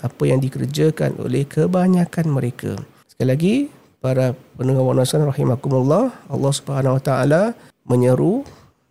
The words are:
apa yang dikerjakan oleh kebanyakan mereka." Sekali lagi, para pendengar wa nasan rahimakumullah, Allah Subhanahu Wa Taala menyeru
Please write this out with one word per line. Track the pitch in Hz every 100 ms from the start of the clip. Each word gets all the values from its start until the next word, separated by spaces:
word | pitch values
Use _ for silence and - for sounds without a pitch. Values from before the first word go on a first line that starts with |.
apa | 120 - 143
yang | 131
dikerjakan | 131 135 131 147 156 156 147 -
oleh | - 131 139
kebanyakan | 151 175 185 185 180 175 - 165
mereka." | 135 120 - 104 101 - _ _
Sekali | - 127
lagi, | 139 180 262 285 - _ _
para | 131 131 127 - - -
pendengar | 127 131
wa | 131 127
nasan | 127 151 147
rahimakumullah, | 143 139 127 143 131 131 175 254 -
Allah | - 127 139 143
Subhanahu | - 139 131 131
Wa |
Taala | 147 131 135 160 220 233 - _
menyeru | - 123 123 127 151 247 277 - _ _ _